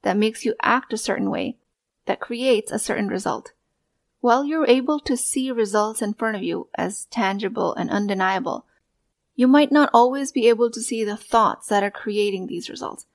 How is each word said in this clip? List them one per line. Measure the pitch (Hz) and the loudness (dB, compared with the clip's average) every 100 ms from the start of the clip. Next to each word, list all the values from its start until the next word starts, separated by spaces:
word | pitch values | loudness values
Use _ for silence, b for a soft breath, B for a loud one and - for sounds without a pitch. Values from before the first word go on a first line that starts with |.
that | 202 196 | 0 0
makes | 220 220 233 | 0 0 -6
you | - | -2
act | - 240 - | 0 0 -2
a | 226 | -6
certain | - - 196 | -4 -2 -2
way, | - 90 - _ _ _ _ - | -2 -6 -8 _ _ _ _ -6
that | 233 | -6
creates | - 233 262 220 - | -4 -2 2 2 0
a | 220 | -6
certain | - 214 202 | -4 -2 -2
result. | 190 - 220 - _ _ _ _ _ _ _ | -2 -4 -6 -8 _ _ _ _ _ _ _
While | 247 240 | 2 2
you're | 285 320 302 | 2 0 4
able | 254 262 302 | 4 2 -4
to | - 247 | -2 -4
see | - 277 262 | -2 -4 -2
results | 233 208 208 214 220 | -2 0 0 0 -2
in | 202 | -6
front | 214 226 208 | -2 -4 -4
of | |
you | 170 170 - - | -4 -4 -6 -6
as | 175 208 - | -6 -6 -8
tangible | - 196 202 202 226 185 - | -2 -2 -2 -4 -2 -4 -2
and | 175 | -4
undeniable, | 202 202 196 190 190 - - _ _ _ _ _ _ _ - | -2 -2 0 0 0 -4 -8 _ _ _ _ _ _ _ 2
you | 254 | 6
might | 285 294 | 6 6
not | 294 285 | 6 6
always | 233 247 269 269 | 6 4 2 -4
be | 269 233 | 2 4
able | 226 233 | 4 0
to | 233 | -2
see | 220 226 | -6 -4
the | 208 208 | -4 -6
thoughts | - 233 208 - - | 0 2 2 0 0
that | 202 | 0
are | 202 | 0
creating | - - 208 208 196 185 | -4 -4 -2 0 -2 -8
these | 170 - | -10 -10
results. | 156 170 - - | -10 -10 -12 -20